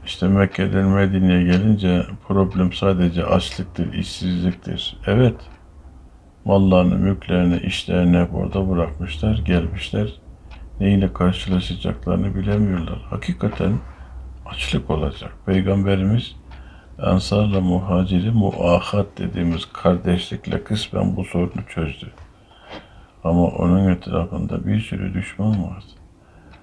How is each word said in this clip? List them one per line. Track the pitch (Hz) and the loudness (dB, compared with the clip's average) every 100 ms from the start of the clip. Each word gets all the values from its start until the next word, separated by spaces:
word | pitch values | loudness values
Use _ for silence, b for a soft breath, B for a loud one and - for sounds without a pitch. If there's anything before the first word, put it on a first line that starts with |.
| - | -12
işte | - 92 | -2 2
Mekke'den | 98 98 - 95 98 | 4 4 2 0 2
Medine'ye | 95 98 95 95 92 90 | 4 4 4 4 4 4
gelince | 90 90 107 104 92 90 - - - | 4 4 4 4 4 2 0 -8 -2
problem | 98 92 92 92 | 2 2 2 0
sadece | - 98 90 87 85 | 2 0 2 2 0
açlıktır, | - 92 - - 90 - 85 | 2 2 0 -8 -8 -6 -4
işsizliktir. | 87 90 - 92 90 90 - 92 85 - - - | -4 -8 -6 -4 0 -2 -4 -8 -6 -8 -6 0
Evet, | 110 123 - - - - - - - - - - - | 4 4 2 -14 -20 -20 -20 -20 -20 -20 -20 -20 -10
mallarını, | 101 98 95 92 90 | 2 4 6 6 4
mülklerini, | 92 95 95 - 90 90 85 | 2 0 -2 -2 2 2 2
işlerini | 92 - - 90 87 87 | -2 -6 -2 2 4 4
hep | 87 | 2
orada | 80 92 98 95 | -2 -2 -2 0
bırakmışlar, | 87 78 73 90 - 110 110 | 0 -2 -4 -8 -2 -2 0
gelmişler. | - 87 82 - - 101 110 - - - B B B - | 2 0 0 -6 -6 -4 -4 -8 -20 -20 B B B -2
Neyle | 98 98 92 | 2 4 2
karşılaşacaklarını | - 90 92 - 92 - 92 87 85 - 90 101 | 2 0 0 0 -2 -2 -6 -6 -6 -2 0 0
bilemiyorlar. | 95 101 104 104 90 82 - - | -2 0 2 2 0 -4 -8 -8
Hakikaten | - - 180 110 - 90 120 B B B B B - - | -8 -6 -4 -4 -2 -2 -2 B B B B B -16 -14
açlık | - - 127 - | -10 -4 -4 -2
olacak. | 78 73 - - - - | -2 -2 -6 -16 -12 0
Peygamberimiz | 95 92 98 98 95 95 120 - - - B B B B - 92 | 0 2 2 2 2 2 0 -2 -14 -20 B B B B -4 2
Ensar'la | 92 - 101 107 98 | 2 2 2 2 2
Muhacir'i | 90 90 95 90 92 90 107 | 2 0 2 0 2 0 2
muahat | 113 98 - 87 87 - 104 95 - | 2 2 0 2 2 2 -2 -2 -4
dediğimiz | 90 95 85 85 - | -6 -2 -2 -2 -6
kardeşlikle | - 87 87 92 90 - 120 - 110 | 0 2 2 2 -2 -2 -10 -6 -6
kısmen | - 107 - 98 95 95 | -4 -6 -4 -2 -2 -2
bu | |
sorunu | 92 87 90 - - | -4 -2 -2 -4 -8
çözdü. | 85 78 - - - - B B B B B B B B B | -6 -6 -6 -16 -18 -20 B B B B B B B B B
Ama | 82 87 87 | 0 2 2
onun | - 87 92 95 | 2 2 4 4
etrafında | 87 90 85 85 87 - 90 95 | 0 -2 -4 -4 -4 -4 -4 -2
bir | 107 | -2
sürü | - 95 95 | -2 -6 -4
düşman | 92 95 - 107 104 | -6 -8 -4 0 0
vardı. | 85 - - - - B B B B B | -2 -10 -18 -20 -20 B B B B B